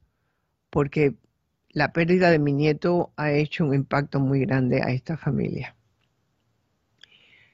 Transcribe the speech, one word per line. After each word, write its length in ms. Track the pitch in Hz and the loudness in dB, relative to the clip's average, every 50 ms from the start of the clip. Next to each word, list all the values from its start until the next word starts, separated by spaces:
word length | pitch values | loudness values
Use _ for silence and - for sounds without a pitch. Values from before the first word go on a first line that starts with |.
| _ _ _ _ _ _ _ _ _ _ _ _ _ _ | _ _ _ _ _ _ _ _ _ _ _ _ _ _
porque 460 | - 151 143 143 - 156 147 139 113 - _ _ _ _ _ _ _ _ _ _ | -2 -2 -2 0 0 0 0 0 0 -4 _ _ _ _ _ _ _ _ _ _
la 240 | _ 151 143 131 - | _ -2 -2 0 0
pérdida 360 | 165 170 165 180 185 180 170 | 0 2 2 4 4 4 4
de 100 | 165 151 | 4 4
mi 140 | 147 143 139 | 2 0 0
nieto 580 | 139 151 151 151 - - 175 175 175 - - _ | 2 2 2 0 0 0 0 0 0 -2 -4 _
ha 160 | - 151 151 | -4 -2 0
hecho 340 | 147 147 151 - - - 170 | 0 0 0 -2 -2 -2 -2
un 80 | 139 135 | 0 0
impacto 460 | 139 135 - - 143 143 - - 139 | -2 -2 0 -2 -2 -2 -2 -2 -2
muy 220 | 139 131 139 135 | 0 0 0 0
grande 400 | 127 - 131 131 127 123 127 131 - | 0 0 0 0 0 0 0 0 0
a 80 | - | -2
esta 260 | 127 127 - - 165 | -4 -4 -4 -8 -10
familia. 580 | - - 151 135 - - - - - 127 - - _ _ _ _ _ _ _ _ _ _ _ _ _ _ _ _ _ _ _ _ _ _ _ _ _ - _ - _ _ _ _ _ _ _ | -6 -4 -4 -4 -2 -4 -4 -6 -8 -10 -12 -16 _ _ _ _ _ _ _ _ _ _ _ _ _ _ _ _ _ _ _ _ _ _ _ _ _ -20 _ -20 _ _ _ _ _ _ _